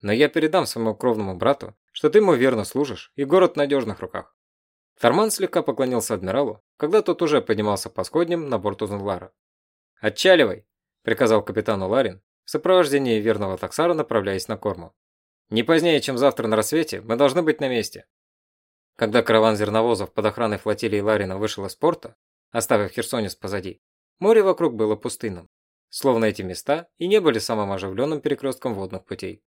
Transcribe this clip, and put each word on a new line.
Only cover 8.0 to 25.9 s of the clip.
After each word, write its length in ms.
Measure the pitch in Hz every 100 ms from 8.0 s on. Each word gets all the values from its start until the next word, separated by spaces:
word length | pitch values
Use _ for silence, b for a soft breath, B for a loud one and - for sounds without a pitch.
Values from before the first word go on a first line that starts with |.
сходням 440 | 92 160 170 175 151
на 120 | 117
борт 220 | 98 98
Узунлара. 520 | 104 101 98 92 90 _ _ _ _ _ _ _
"Отчаливай", 680 | 107 - 190 180 120 95 _ _ _ _
приказал 400 | - 113 123 110
капитану 440 | - 110 104 104 95
Ларин, 340 | 117 120 92 _ _ -
в 40 |
сопровождении 720 | 151 175 185 160 139 131 113
верного 380 | 107 101 101 92
таксара 360 | 92 - 170
направляясь 540 | 165 151 117 98 95 -
на 100 | 107
корму. 380 | 104 92 82 _ _ _ _ _ _
"Не 140 | 110
позднее, 380 | 120 165 170 151
чем 160 | 139 127
завтра 300 | 139 - 113
на 80 | 107
рассвете, 460 | 104 156 156 92
мы 140 | 110 117
должны 280 | 139 143
быть 180 | 160 151
на 80 | 139
месте". 380 | 123 101 - - _ _ _ _ _ _ _ _ _
Когда 260 | 113 117
караван 340 | 117 110 110 107
зерновозов 580 | 104 110 113 110 98
под 120 | - 104
охраной 320 | 101 117 101
флотилии 420 | - 104 117 101
Ларина 380 | 101 107 98 95
вышел 280 | 107 - 98
из 100 | -
порта, 400 | 156 165 - _ _ _ _
оставив 400 | 117 113 117 101
Херсонес 440 | - 113 123 101 -
позади, 460 | 98 101 92 - _ _ _ _
море 240 | 190 226
вокруг 320 | 190 175 165 117
было 200 | 107 107
пустынным, 540 | 123 - 113 90 87 _ _ _
словно 360 | _